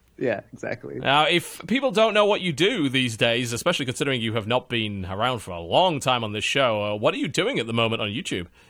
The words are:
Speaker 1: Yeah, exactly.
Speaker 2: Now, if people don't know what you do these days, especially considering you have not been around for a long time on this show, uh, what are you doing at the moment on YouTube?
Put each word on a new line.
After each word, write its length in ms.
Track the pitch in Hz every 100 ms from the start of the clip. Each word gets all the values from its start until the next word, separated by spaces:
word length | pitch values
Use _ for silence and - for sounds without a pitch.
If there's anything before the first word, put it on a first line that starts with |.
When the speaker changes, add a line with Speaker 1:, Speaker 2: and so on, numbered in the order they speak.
| _ -
Speaker 1:
Yeah, 220 | 127 101 -
exactly. 440 | - 107 - - 71
Speaker 2:
Now, 260 | - 143 156
if 340 | 170 - - 165
people 240 | 247 254
don't 240 | 208 220 208
know 100 | 208
what 160 | 202
you 120 | 180
do 360 | 131 190 247 139
these 280 | 131 127 110
days, 360 | 120 117 120
especially 320 | 117 165 175 -
considering 340 | - 139 131
you 140 | 113
have 140 | 113 104
not 200 | 127 -
been 380 | 117 107 101 90
around 340 | 95 120 123
for 120 | 95
a 80 | 87
long 380 | 85 127 185 147
time 240 | 135 123
on 80 | 110
this 100 | 107
show, 400 | - 139 127 107
uh, 120 | 104 104
what 180 | 127
are 40 | 208
you 100 | 220
doing 320 | 147 202 220
at 80 | 113
the 60 |
moment 280 | 117 113 113
on 60 | 107
YouTube? 380 | 113 - 107 85 -